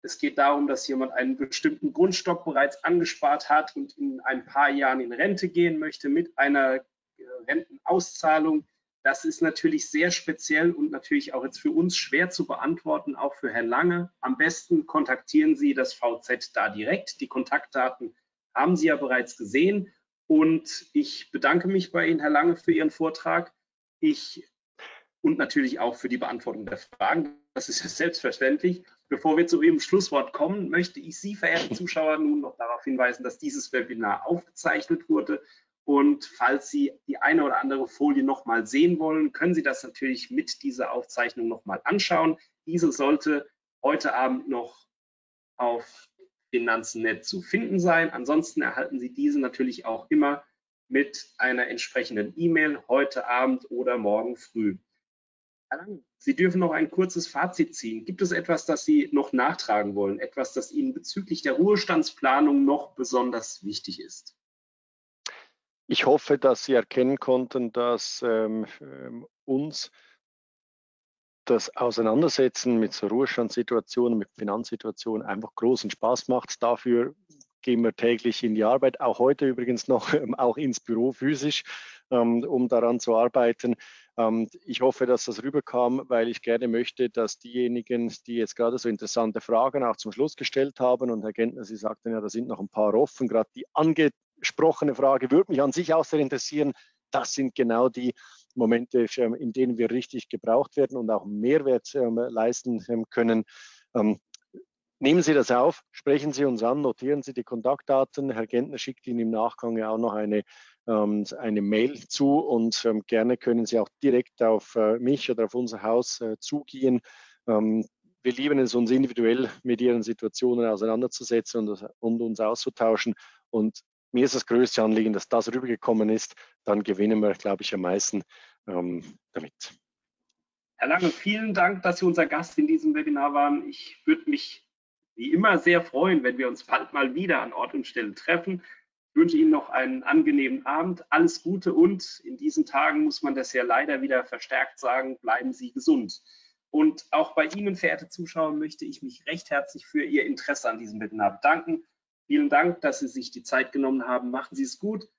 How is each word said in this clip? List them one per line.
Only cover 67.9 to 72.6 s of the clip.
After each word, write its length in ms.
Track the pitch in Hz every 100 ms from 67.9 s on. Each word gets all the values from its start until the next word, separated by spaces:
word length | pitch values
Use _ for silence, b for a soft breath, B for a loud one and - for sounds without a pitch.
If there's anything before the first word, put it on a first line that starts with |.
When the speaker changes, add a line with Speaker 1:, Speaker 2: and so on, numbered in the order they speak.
| 117 - - 123
Speaker 2:
ähm, 400 | 110 110 110 107 -
ähm, 440 | 69 67 123 120 - _
uns 480 | - 135 151 147 - b b b _ _ _ _ _ _ _ _ _ _ _ _
das 320 | - 117 - -
Auseinandersetzen 1040 | 123 113 110 120 165 - 127 -